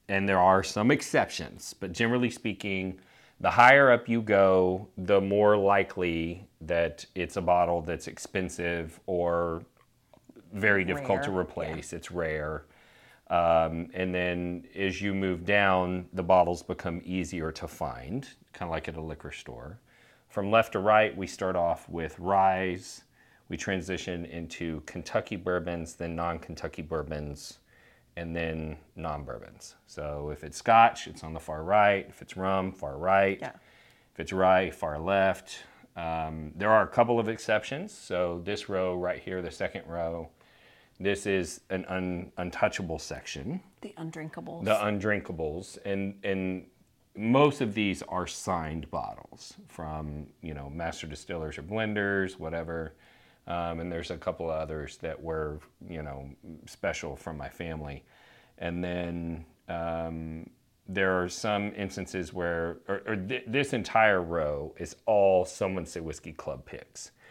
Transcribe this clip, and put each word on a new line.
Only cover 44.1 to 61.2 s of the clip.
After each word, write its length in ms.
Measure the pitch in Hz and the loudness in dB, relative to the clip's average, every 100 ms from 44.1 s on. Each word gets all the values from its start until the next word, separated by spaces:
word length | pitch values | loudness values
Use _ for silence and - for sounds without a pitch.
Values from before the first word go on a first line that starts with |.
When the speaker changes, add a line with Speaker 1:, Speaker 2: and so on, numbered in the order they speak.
| 165 156 170 165 165 | -10 -12 -12 -12 -4
Speaker 1:
The 100 | 101 | 0
undrinkables. 1040 | 104 104 101 107 101 - 82 78 85 98 - | 2 2 0 0 -2 -4 -6 -6 -6 -10 -10
And, 300 | 101 98 98 98 | -6 -4 -4 -6
and 440 | 101 95 92 92 - _ _ _ _ 98 | -4 -2 -4 -6 -10 _ _ _ _ -4
most 440 | 113 131 147 139 | 2 6 4 2
of 140 | 117 | -2
these 280 | 104 101 87 | 0 0 0
are 240 | - 90 87 | -4 -4 -4
signed 640 | - - 85 78 80 76 | -6 -4 -2 -2 -6 -6
bottles 640 | 78 53 - - - - - 185 | -6 -8 -10 -18 -20 -20 -20 -18
from, 600 | - - 78 76 76 71 _ | -12 -8 -8 -8 -10 -12 _
you 120 | 82 | -12
know, 140 | 73 69 | -10 -10
master 360 | 80 82 - 80 | -6 -6 -6 -10
distillers 520 | 73 - 175 78 - | -12 -8 -6 -6 -8
or 40 | |
blenders, 760 | 78 110 107 104 101 98 92 - | -6 -2 -2 0 2 2 0 -4
whatever. 560 | 80 82 82 82 78 - _ _ _ _ - | -6 -6 -4 -6 -6 -12 _ _ _ _ -8
Um, 340 | 85 85 82 | -4 -4 -6
and 100 | 87 | -6
there's 200 | 85 87 | -6 -8
a 60 | 85 | -6
couple 340 | 90 82 82 | -6 -4 -4
of 60 | 78 | -4
others 400 | 78 78 67 - | -4 -8 -10 -10
that 220 | 82 - | -10 -8
were, 380 | 82 80 76 76 - _ 92 | -6 -4 -4 -8 -14 _ -12
you 140 | 80 | -10
know, 260 | 76 69 69 - 98 78 - | -10 -10 -14 -16 -18 -18 -20
special 500 | - 87 82 78 69 | -6 -4 -4 -8 -10
from 200 | 85 76 | -10 -10
my 120 | 67 | -10
family. 560 | - 85 78 73 69 - _ _ - _ - | -10 -8 -8 -10 -12 -18 _ _ -20 _ -10
And 260 | 85 87 | -6 -4
then, 600 | 90 87 87 85 85 82 80 _ - | -4 -4 -4 -6 -6 -8 -12 _ -10
um, 800 | 85 82 82 82 80 80 80 - - _ _ - | -6 -4 -4 -6 -6 -8 -12 -14 -20 _ _ -6
there 360 | 95 95 92 | 0 2 2